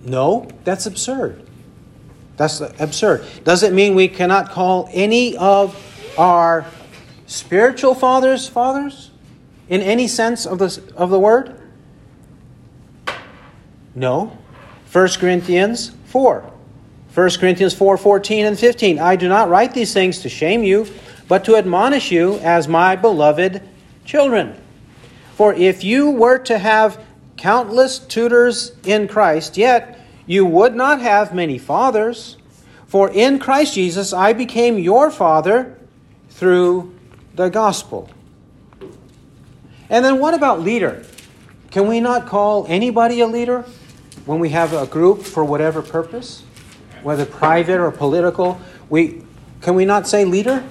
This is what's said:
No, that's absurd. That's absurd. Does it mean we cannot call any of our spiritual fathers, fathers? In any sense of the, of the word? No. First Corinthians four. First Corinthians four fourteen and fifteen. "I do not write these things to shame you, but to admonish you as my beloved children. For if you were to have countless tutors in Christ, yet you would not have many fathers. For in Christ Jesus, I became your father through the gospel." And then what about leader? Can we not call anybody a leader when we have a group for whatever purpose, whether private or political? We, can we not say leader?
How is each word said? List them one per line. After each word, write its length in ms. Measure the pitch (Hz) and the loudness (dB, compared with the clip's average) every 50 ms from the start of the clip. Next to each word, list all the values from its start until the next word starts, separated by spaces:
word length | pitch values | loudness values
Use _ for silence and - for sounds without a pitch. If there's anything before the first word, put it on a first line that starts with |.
| 127 | -10
No, 440 | 123 131 131 135 151 208 247 - - - - - | -6 -4 0 0 0 0 -2 -4 -10 -20 -10 -6
that's 200 | 180 190 185 - | -6 -6 -6 -8
absurd. 580 | 220 180 - - - 262 269 - 226 90 - - - - - - - - - - - - - - - - - - - - | -10 -10 -10 -8 -8 -6 -6 -6 -8 -8 -14 -20 -20 -20 -20 -20 -20 -20 -20 -20 -20 -20 -20 -20 -20 -20 -20 -20 -20 -6
That's 240 | - 147 151 - - | -4 -4 -4 -4 -8
absurd. 640 | 151 - - - 147 156 - - - 208 151 113 - - - - - | -10 -12 -8 -8 -8 -6 -4 -2 0 0 0 0 -4 -14 -20 -4 0
Does 180 | 160 175 175 208 | 0 2 2 2
it 80 | 202 | 2
mean 240 | 185 190 202 202 190 | 4 2 2 4 4
we 140 | 185 185 180 | 2 2 2
cannot 400 | - - 180 180 190 196 190 190 | 0 -2 0 0 0 0 0 -4
call 400 | - 175 185 180 185 180 165 - | -4 -2 0 0 0 -2 -2 -6
any 460 | - 180 196 208 226 240 247 240 - | -4 -2 0 2 2 0 0 -2 -4
of 400 | - 175 196 196 196 202 190 - - - - - - - - - | 0 2 4 4 4 2 0 -4 -14 -20 -20 -20 -20 -20 -10 0
our 480 | 156 165 180 175 170 170 165 170 165 151 - - - - - - - - - - - - | 2 4 4 4 4 4 2 0 -2 -4 -10 -18 -20 -20 -20 -20 -20 -20 -20 -20 -20 -20
spiritual 720 | - - - - - 170 190 226 262 247 - - 262 254 | -16 -16 -16 -10 -2 2 2 4 2 2 2 0 0 2
fathers, 540 | 262 262 254 254 262 262 262 262 254 - - | 2 2 2 2 2 2 2 0 0 -4 -6
fathers? 600 | - 240 240 262 269 277 285 285 277 - - - - - - - - - - _ _ _ - - | -4 -2 -2 -2 -2 -4 -8 -10 -12 -16 -20 -20 -20 -20 -20 -20 -20 -20 -20 _ _ _ -10 -4
In 120 | 180 190 | -4 -2
any 260 | 190 190 220 240 254 | 0 0 0 0 0
sense 380 | 220 - - 226 226 240 233 - | -2 -2 -2 -2 -2 -2 -4 -6
of 120 | - 190 180 | -8 -4 -4
the, 220 | 196 180 - - - - - | -4 -4 -4 -10 -18 -20 -6
of 120 | - 175 180 | -4 -2 0
the 100 | 190 190 | 2 2
word? 380 | 190 214 226 254 262 - - - - - - - - - - - - - - _ - - - - - - - - - - - - - - - - - - - - - - - - - - - - - - - - - - - | 4 4 4 2 0 -4 -16 -20 -20 -20 -20 -20 -20 -20 -20 -20 -20 -20 -20 _ -20 -20 -20 -20 -20 -20 -20 -20 -20 -20 -20 -20 -20 -20 -20 -14 -12 -12 -12 -12 -18 -20 -20 -20 -20 -20 -20 -20 -20 -20 -20 -20 -20 -18 -10
No. 420 | 127 131 127 127 156 208 220 - - - - - - - - - - - | -4 -4 -2 -2 -2 -4 -6 -12 -20 -20 -20 -20 -20 -20 -20 -20 -20 -20
First 320 | - - 180 185 180 - - | -2 2 2 2 2 0 -2
Corinthians 720 | 185 180 180 180 175 180 180 175 196 214 233 233 - - - - - | -2 0 0 -2 -2 0 0 0 2 0 -2 -6 -10 -14 -16 -20 -20
four. 460 | - - 254 269 240 143 101 - - - - - - - - - - - - - - | -4 -2 2 2 2 2 0 -8 -16 -20 -20 -20 -20 -20 -20 -20 -20 -20 -20 -20 -8
First 300 | - 165 185 180 - - | -2 0 0 0 0 0
Corinthians 340 | 185 185 180 180 196 185 185 | 0 0 0 2 0 -2 0
four 240 | - 196 196 196 | 2 2 2 2
fourteen 480 | 185 - 208 202 190 196 - 214 214 208 | 2 2 2 2 2 0 -2 -2 -2 0
and 140 | 214 208 196 | -2 -2 2
fifteen. 400 | 233 240 233 - 226 196 165 147 | 2 0 2 2 0 0 0 2
"I 160 | 165 175 190 | 2 2 2
do 120 | 180 180 | 2 0
not 220 | 180 190 214 226 175 | 0 2 2 2 4
write 240 | 175 190 240 254 - | 4 2 2 2 -2
these 180 | 254 226 - | -4 -4 -2
things 280 | - 202 185 185 170 - | 0 0 0 0 -2 -6
to 100 | - 120 | -10 -12
shame 340 | - - 151 165 208 233 220 | -8 -4 -2 -2 0 0 0
you, 220 | 190 190 208 220 208 - - - - - - - | 2 0 0 0 -4 -12 -20 -20 -20 -20 -20 -2
but 160 | - 175 190 190 | 0 0 0 4
to 100 | - 220 | 4 4
admonish 560 | 220 202 185 175 180 214 262 180 175 - - | 4 4 0 0 0 2 2 0 -2 -2 0
you 280 | 180 170 170 185 202 202 - | 0 0 2 0 -2 -2 0
as 240 | 165 170 170 151 | 0 0 0 0
my 280 | 147 165 165 175 190 190 | 2 2 2 4 2 2
beloved 640 | 185 190 226 202 151 147 151 151 156 180 190 185 196 - - - - - - - - _ | 2 2 0 2 4 2 2 2 2 -2 -2 -2 -6 -16 -18 -20 -20 -20 -20 -20 -20 _
children. 480 | - - 294 277 269 233 202 147 107 - - - - - - - - - - - - - - - - - | -2 0 0 2 2 2 0 -2 -4 -10 -18 -20 -20 -20 -20 -20 -20 -20 -20 -20 -20 -20 -20 -20 -20 0
For 180 | - 214 208 190 | 2 2 2 4
if 300 | 170 180 190 185 185 - | 4 2 2 2 0 -4
you 280 | 190 233 269 294 294 | -2 0 2 2 0
were 260 | 285 233 226 240 254 254 | 2 2 4 4 2 0
to 200 | 254 - 233 208 | 0 -2 -4 -2
have 400 | 175 220 214 214 220 214 214 - - - - - - - _ | 0 2 2 4 2 2 0 -6 -20 -20 -20 -20 -20 -20 _
countless 600 | - - 185 214 247 240 202 214 247 262 262 262 | -6 -2 0 0 0 -2 0 2 2 2 2 0
tutors 760 | - - - - 220 233 240 240 240 240 247 226 - - - - - - | -12 -12 -8 -4 -2 0 2 4 4 4 4 0 -4 -10 -12 -16 -12 -4
in 220 | 185 208 214 208 | -2 -2 -2 -2
Christ, 500 | 185 202 214 208 175 151 160 156 - - | -2 0 2 2 2 2 0 -4 -6 -2
yet 420 | 185 214 254 247 233 - - - - - - - - - | 0 2 2 2 2 0 -6 -20 -20 -20 -20 -20 -20 -10
you 180 | - 190 196 190 | -2 2 2 2
would 300 | 175 160 180 214 254 226 | 2 4 4 2 2 2
not 260 | 233 262 277 294 269 | 0 0 0 0 0
have 320 | 240 233 202 208 214 - 175 | 0 0 2 2 0 0 -4
many 240 | 180 175 156 135 | -6 -4 -4 -6
fathers. 800 | 120 - - 143 190 247 262 220 214 214 226 240 - - - - - _ - _ _ _ - - - - | -8 -8 -4 -2 0 0 0 0 0 -2 -2 -6 -10 -16 -20 -20 -20 _ -20 _ _ _ -20 -20 -20 -18
For 240 | _ - 196 196 190 | _ 2 2 2 2
in 300 | - 196 233 269 277 269 | 2 2 2 2 2 0
Christ 340 | - - 269 285 302 294 - | 0 0 0 0 0 0 0
Jesus, 400 | 196 185 175 165 196 196 196 190 | -2 -4 -2 -4 -6 -6 -6 -2
I 200 | 180 185 214 233 | 0 2 2 2
became 440 | 220 254 233 - 226 240 240 233 | 0 -4 -6 -2 0 0 0 0
your 320 | 202 170 175 202 254 294 311 | 0 0 2 2 2 2 0
father 680 | 302 - 196 165 156 156 156 185 214 247 254 254 - - - - _ _ _ _ _ _ _ - | -2 0 2 2 2 2 2 2 0 0 0 -4 -14 -20 -20 -20 _ _ _ _ _ _ _ -20
through 640 | - - 180 185 180 180 180 180 180 185 180 - - - - - - - - - - | -12 -2 0 2 2 4 2 2 0 -2 -4 -10 -20 -20 -20 -20 -20 -20 -20 -16 -6
the 140 | 165 185 180 | -4 -4 -2
gospel." 600 | 180 214 220 208 185 - - - 117 92 - - - - - - - _ _ _ _ - - _ - - - - - - - - _ _ - - - - - - - - - - - - - - | 0 0 0 0 -2 -4 -10 -12 -14 -14 -14 -16 -20 -20 -20 -20 -20 _ _ _ _ -20 -20 _ -20 -20 -20 -20 -20 -20 -20 -20 _ _ -20 -20 -20 -20 -20 -20 -20 -20 -20 -20 -20 -20 -8 -2
And 160 | 208 240 254 | 0 2 2
then 140 | 262 269 262 | 2 2 2
what 160 | 277 311 339 | 2 0 0
about 260 | 311 285 269 220 160 | 0 0 0 0 0
leader? 400 | 165 190 233 233 185 131 - - - - - - - - - - - - - _ - - | -2 -4 -2 -2 -2 -4 -6 -8 -18 -20 -20 -20 -20 -20 -20 -20 -20 -20 -20 _ -20 -8
Can 160 | - 190 202 | -2 -2 0
we 120 | 214 226 233 | 0 0 -2
not 280 | 233 247 247 240 240 | -2 -2 -2 -4 -4
call 400 | - 190 202 202 208 214 208 - 156 | -2 -2 0 0 2 0 -2 -2 -2
anybody 500 | 170 190 233 247 226 233 233 233 240 233 | -2 -2 -2 0 0 0 0 0 2 0
a 80 | 233 | 0
leader 380 | 226 226 240 240 240 247 247 240 - - - - - - - - - - - - | 0 0 -4 -4 -4 -4 -6 -6 -14 -20 -20 -20 -20 -20 -20 -20 -20 -20 -18 -8
when 140 | 139 151 165 | -6 -4 -4
we 100 | 170 156 | -2 -2
have 220 | 147 165 170 151 | 0 -2 -2 0
a 140 | 160 151 135 | -2 -4 -6
group 380 | - - 156 170 185 208 196 - | -4 -2 2 4 4 2 2 -4
for 200 | - - 165 156 | -8 -4 -4 -2
whatever 380 | 143 147 147 156 160 156 160 | -2 0 -2 -2 -2 -2 -4
purpose, 640 | 147 - - 165 160 - - 240 247 - - - - - - - - - - - - - - - | -10 -6 -6 -6 -6 -6 -12 -14 -14 -14 -20 -20 -20 -20 -20 -20 -20 -20 -20 -20 -20 -20 -20 -12
whether 240 | - 143 151 143 143 | -8 -6 -4 -4 -4
private 520 | - - - 156 156 165 170 170 170 185 | -6 -4 -2 0 2 2 2 2 0 0
or 140 | 180 175 156 | 0 0 -2
political? 680 | - - 147 139 147 175 175 180 170 - 180 180 180 - - - - - - - | -4 -4 -2 -2 0 0 0 0 0 -2 -2 -2 -4 -6 -14 -20 -20 -20 -10 -2
We, 340 | 151 160 165 156 - - - - - - - - - - | 0 0 0 0 -4 -12 -20 -20 -20 -20 -20 -20 -20 -8
can 160 | - 175 180 | -4 -2 0
we 80 | 185 190 | 2 2
not 240 | 196 202 208 202 | 2 0 0 0
say 160 | - - 208 202 | 0 0 0 0
leader? 400 | 185 175 196 208 247 269 262 240 - | 2 0 -2 0 -2 -2 -4 -6 -10